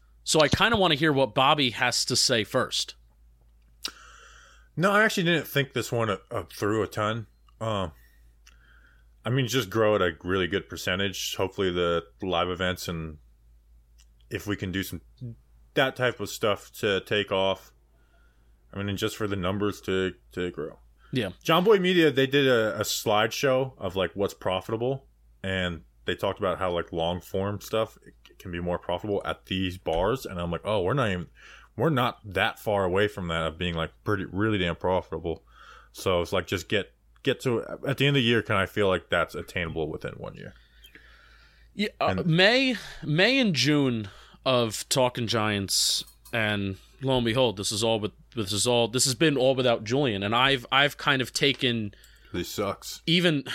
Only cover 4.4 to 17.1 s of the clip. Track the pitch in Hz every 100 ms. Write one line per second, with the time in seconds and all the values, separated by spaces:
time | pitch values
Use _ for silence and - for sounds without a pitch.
4.4 | - - _ - 180 202 214 - 170 165
5.4 | - 143 139 127 - 120 113 95 - 113
6.4 | 87 - 104 110 95 - 107 113 107 _
7.4 | _ - 113 104 90 - _ _ _ _
8.4 | - - _ - _ _ _ _ - 127
9.4 | 123 127 98 104 107 107 90 78 87 95
10.4 | 87 95 80 87 - 92 98 92 - -
11.4 | 95 - 95 87 85 85 - - 95 87
12.4 | 90 87 92 90 - 85 80 76 - _
13.4 | _ - _ - _ _ - _ - 101
14.4 | - 101 98 90 92 87 - - 120 113
15.4 | _ _ _ - 135 - 127 113 101 -
16.4 | 110 98 - - 110 95 -